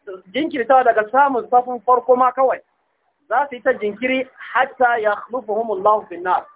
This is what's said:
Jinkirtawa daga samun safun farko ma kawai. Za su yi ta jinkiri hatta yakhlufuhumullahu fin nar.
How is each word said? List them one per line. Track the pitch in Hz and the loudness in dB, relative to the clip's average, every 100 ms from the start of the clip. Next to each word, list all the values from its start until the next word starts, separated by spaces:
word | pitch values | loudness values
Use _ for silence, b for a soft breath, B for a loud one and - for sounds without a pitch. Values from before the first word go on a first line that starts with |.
| - 190 185 | -18 -18 -10
Jinkirtawa | 220 330 277 226 262 | -6 -6 -4 2 4
daga | 247 214 214 | 4 2 0
samun | 254 285 254 - | 0 2 0 0
safun | 247 247 247 | 0 0 -4
farko | - 247 247 247 | 2 2 4 2
ma | 262 | 2
kawai. | 262 262 196 - _ _ _ _ _ _ | 2 0 -2 -8 _ _ _ _ _ _
Za | 233 285 | -4 -4
su | 247 | -4
yi | |
ta | 262 | -4
jinkiri | 240 208 202 254 262 262 _ - | -2 -4 -4 -4 -4 -6 _ -6
hatta | 226 269 - 247 233 | -2 -2 0 0 2
yakhlufuhumullahu | 214 208 - 254 214 208 233 190 208 214 208 | -2 -2 -6 -10 -6 -6 -4 0 2 2 -2
fin | 170 | -8
nar. | 185 180 - | -2 -2 -4